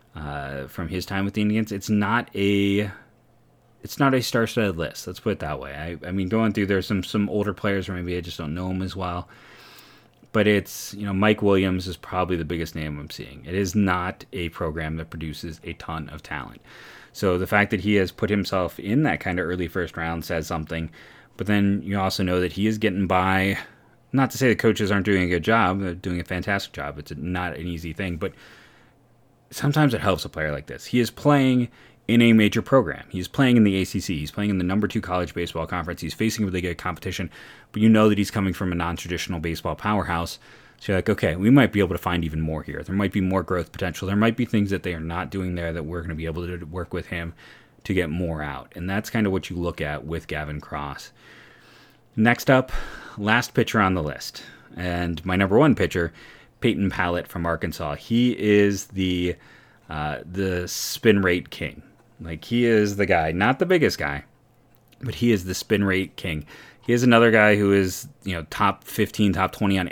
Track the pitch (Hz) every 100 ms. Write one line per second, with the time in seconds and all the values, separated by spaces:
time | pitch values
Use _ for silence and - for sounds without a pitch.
0 | _ - 73 73 69 69 67 - 82 90
1 | - 98 101 107 104 110 110 101 - 104
2 | 101 117 - 98 98 101 98 98 147 -
3 | - _ _ _ _ _ _ _ - -
4 | 139 131 117 120 113 - 104 82 78 -
5 | - 90 110 98 76 71 69 71 82 85
6 | 90 95 92 110 110 107 98 98 - 101
7 | - 107 101 104 101 90 104 98 92 90
8 | 87 90 85 - 78 85 92 92 95 98
9 | 90 87 - - - - - - - -
10 | _ _ - 110 104 104 95 - - 101
11 | 104 95 107 107 104 98 95 92 90 85
12 | - 92 90 87 78 85 80 82 78 73
13 | 71 - - 65 65 92 95 107 95 90
14 | 90 - - 95 85 - 82 78 78 80
15 | 80 80 80 73 87 80 85 85 - 80
16 | 73 76 - 76 55 57 - - - -
17 | - - 98 90 92 104 104 101 101 101
18 | 92 - 98 101 90 95 87 - 98 123
19 | 147 76 95 90 82 90 85 98 82 -
20 | 82 82 - 82 78 82 78 82 80 -
21 | - - - - 101 104 101 101 85 101
22 | 95 - 92 90 90 95 107 107 107 95
23 | 95 92 92 95 95 98 - - _ _
24 | _ 131 131 120 131 107 117 104 101 101
25 | 98 95 90 87 92 113 92 98 95 87
26 | 95 87 85 92 98 98 - - 71 73
27 | 73 71 82 90 90 67 87 82 82 78
28 | 95 85 95 - - - - _ _ _
29 | _ _ _ _ _ - 143 151 147 110
30 | 98 87 - - 78 71 - 60 - 123
31 | 117 - 143 143 131 127 120 - - _
32 | - 117 117 110 104 113 - 135 82 67
33 | - 92 90 - 131 120 104 95 92 98
34 | - 78 76 - 104 95 90 101 104 110
35 | 90 90 85 87 85 - 80 90 82 82
36 | 78 - 110 113 98 90 90 82 92 85
37 | 98 90 90 - - - - 104 110 110
38 | 110 104 98 110 95 90 92 87 85 82
39 | 85 87 - 87 82 80 87 76 104 107
40 | 87 85 82 - - - - _ - 95
41 | 101 101 98 85 104 139 107 101 92 85
42 | 92 87 82 78 78 78 - 73 76 95
43 | 98 101 92 95 82 90 80 - 90 80
44 | 95 104 113 113 117 110 101 95 90 82
45 | 80 87 92 98 92 87 85 82 76 87
46 | 85 78 80 82 87 87 80 90 85 90
47 | - 87 85 - - - _ _ - 92
48 | 85 85 85 80 76 67 - - 90 98
49 | - 117 104 95 - 87 87 80 73 73
50 | 69 82 - 76 76 73 - 78 73 67
51 | - - - - - - - - - _
52 | _ - 113 120 - 131 - - - -
53 | - - 104 117 - - 113 113 95 92
54 | 76 64 - - - - - - 90 87
55 | 87 82 92 92 98 107 151 107 87 90
56 | 82 - - - - _ 120 85 98 -
57 | 87 87 - 87 85 82 87 - 76 73
58 | - 117 123 - 107 104 101 98 - 95
59 | 92 90 90 82 - - - _ - 78
60 | 73 65 80 92 95 90 87 - - -
61 | 117 101 92 90 - - 76 - - _
62 | _ _ 82 82 - 120 117 110 104 101
63 | 95 87 80 85 107 139 180 185 113 -
64 | 71 71 - _ _ _ _ _ _ _
65 | 123 - 117 104 90 92 - 104 101 92
66 | 87 - 92 78 - - - - - 120
67 | 123 117 117 110 107 104 101 98 95 -
68 | - - - 87 78 - 101 - - -
69 | 101 - 101 95 95 - 101 95 87